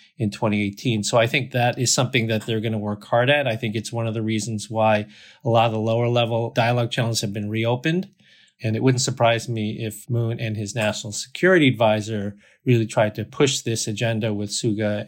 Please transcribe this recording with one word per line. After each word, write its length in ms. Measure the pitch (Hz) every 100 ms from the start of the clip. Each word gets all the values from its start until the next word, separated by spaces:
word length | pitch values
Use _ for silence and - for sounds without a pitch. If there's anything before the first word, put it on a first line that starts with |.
| _ -
in 120 | 107
twenty 320 | 101 113 104
eighteen. 400 | 101 101 - 110
So 160 | 101 120
I 80 | 120
think 240 | 147 131
that 280 | 123 120 117
is 140 | 120
something 360 | - 131 127 113
that 180 | 110 117
they're 140 | 110
gonna 180 | 113 110
work 260 | 104 101
hard 260 | - 120 123
at. 180 | 147 135
I 80 | 110
think 180 | 113
it's 180 | 107 -
one 140 | 120 113
of 80 |
the 80 | 117
reasons 480 | 110 110 113 107 -
why 360 | 110 110 107 104 - - -
a 40 | 117
lot 180 | 117 117
of 60 |
the 80 | 110
lower 280 | 110 113 120
level 440 | 120 117 117 117
dialogue 380 | 123 117 120 117
channels 300 | - 117 113
have 100 | 107
been 180 | 104 104
reopened. 600 | 110 117 123 160 175 185 _ _ _ _ _
And 120 | 113
it 80 | 110
wouldn't 200 | 131 123
surprise 480 | - 127 117 117 120
me 340 | 113 107 -
if 240 | 113 - -
Moon 320 | 117 113 117
and 160 | 113 107
his 180 | 101
national 380 | 117 107 104 110
security 560 | 101 - - 175 180 135
advisor 680 | 110 113 107 104 107 101 - _ _
really 220 | 135 120 110
tried 280 | - 107 113
to 80 | 101
push 340 | - 143 135
this 260 | 120 113 -
agenda 460 | 104 117 110 110
with 160 | 104 101
Suga 580 | - 120 104 104 104